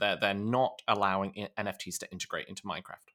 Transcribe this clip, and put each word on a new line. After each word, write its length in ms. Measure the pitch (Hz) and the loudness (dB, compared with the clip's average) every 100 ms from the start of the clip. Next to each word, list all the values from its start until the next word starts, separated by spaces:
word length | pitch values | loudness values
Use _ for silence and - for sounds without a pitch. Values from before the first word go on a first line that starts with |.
they're, 160 | 104 87 | 2 4
they're 140 | 101 | 2
not 480 | 98 107 123 131 - - | 2 2 2 2 0 0
allowing 460 | 107 98 95 98 98 | 4 4 4 0 -4
i-, 140 | 101 - | -8 -4
N 100 | 104 | -4
F 80 | 95 | -4
Ts 220 | - 87 | -6 -8
to 120 | - | -8
integrate 380 | 92 - 82 - | -8 -6 -6 -6
into 140 | 95 | -10
Minecraft. 500 | 104 82 - - - | -6 -8 -8 -16 -16